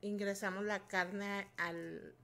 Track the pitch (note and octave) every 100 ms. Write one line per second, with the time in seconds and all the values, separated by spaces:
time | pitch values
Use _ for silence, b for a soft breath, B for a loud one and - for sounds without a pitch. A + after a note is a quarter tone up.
0 | G#3 G#3 G3+ G3 G#3 F#3 G#3 G3+ G3 F#3+
1 | F3+ G3+ G3+ G3+ G3 - E3+ E3+ E3 E3
2 | - -